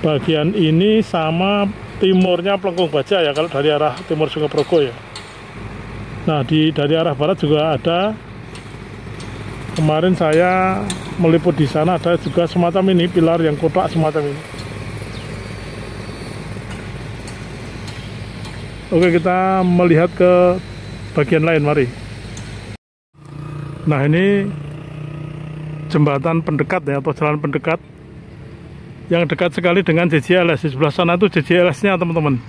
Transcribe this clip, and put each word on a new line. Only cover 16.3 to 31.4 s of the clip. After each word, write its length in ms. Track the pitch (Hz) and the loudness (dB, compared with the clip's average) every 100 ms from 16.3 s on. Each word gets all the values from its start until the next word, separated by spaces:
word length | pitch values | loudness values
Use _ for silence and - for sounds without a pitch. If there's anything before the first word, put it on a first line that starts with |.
| - - - - - - - - - - - - - - - - - - - - - - - - - - | -12 -10 -12 -10 -10 -10 -12 -12 -12 -12 -12 -12 -12 -12 -12 -12 -12 -12 -12 -12 -12 -12 -12 -12 -12 -2
Oke, 160 | 170 180 170 | 2 4 4
kita 480 | 175 180 185 190 | 2 2 2 2
melihat 480 | 185 175 175 160 175 | 4 4 6 6 4
ke 200 | - 180 180 180 185 - - - - - - | 4 6 8 6 2 -4 -12 -12 -12 -6 -2
bagian 320 | 143 156 160 | 2 2 4
lain, 160 | 160 | 2
mari. 220 | 147 147 123 - - - - - - - - - _ _ _ _ - - - - - - - | 2 2 0 -2 -12 -12 -12 -12 -12 -12 -12 -16 _ _ _ _ -18 -14 -12 -10 -10 -6 0
Nah, 160 | 147 | 2
ini 400 | 139 160 190 202 196 - - - - - - - - - - - - - 156 | 4 4 4 2 0 -6 -10 -12 -12 -12 -12 -10 -12 -12 -12 -12 -12 -10 -2
jembatan 500 | 160 147 139 165 165 | 2 4 2 0 0
pendekat 460 | 160 147 147 185 143 | 0 0 0 0 0
ya, 160 | 139 | -2
atau 100 | 139 | -2
jalan 300 | 143 151 151 | 0 0 0
pendekat 400 | 147 143 147 170 - - - - - - - - - - - - - | -2 -2 -2 -2 -4 -20 -20 -18 -18 -18 -18 -16 -16 -18 -18 -16 -2
yang 160 | 170 165 | 0 0
dekat 240 | 156 175 | 0 0
sekali 320 | 170 175 180 | 2 2 2
dengan 240 | 180 160 175 | 4 2 4
J 160 | 151 | 2
J 240 | - 180 170 | 4 4 4
L 80 | |
S. 80 | 156 | 2
Di 80 | 160 | -2
sebelah 240 | 127 151 | 0 0
sana 240 | 139 170 175 | 2 2 4
itu 80 | 196 | 2
J 160 | 165 | 2